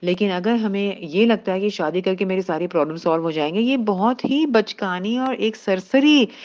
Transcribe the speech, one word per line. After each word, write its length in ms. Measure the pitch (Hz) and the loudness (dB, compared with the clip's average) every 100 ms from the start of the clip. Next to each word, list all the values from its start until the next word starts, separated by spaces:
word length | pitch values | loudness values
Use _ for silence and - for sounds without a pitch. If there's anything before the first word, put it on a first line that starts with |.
लेकिन 280 | 175 180 208 | -4 0 0
अगर 260 | 180 196 233 | 0 0 0
हमें 440 | 214 196 202 - | 0 -2 -2 -4
ये 260 | 165 175 233 | -4 2 2
लगता 260 | 220 208 | 2 0
है 80 | 185 | -2
कि 100 | 208 | -2
शादी 320 | 196 156 175 | -2 -2 0
करके 220 | 185 185 | 0 0
मेरी 180 | 196 185 | 0 -2
सारी 240 | 185 160 175 | -2 -4 -2
प्रॉब्लम 300 | 170 147 165 | 0 0 -2
सॉल्व 260 | 170 165 | 0 0
हो 100 | 165 | 0
जाएंगे, 280 | 156 147 185 | -2 -2 0
ये 160 | 240 269 | 0 0
बहुत 480 | 214 185 220 254 | 0 0 0 0
ही 220 | - 277 311 | 0 0 2
बचकानी 720 | 226 214 - 196 180 196 247 | 2 2 -4 -6 -4 -4 -2
और 160 | 262 | -2
एक 220 | 254 220 220 | -2 -4 -4
सरसरी, 720 | - 185 185 269 294 294 220 - | -2 -2 0 2 6 6 4 -2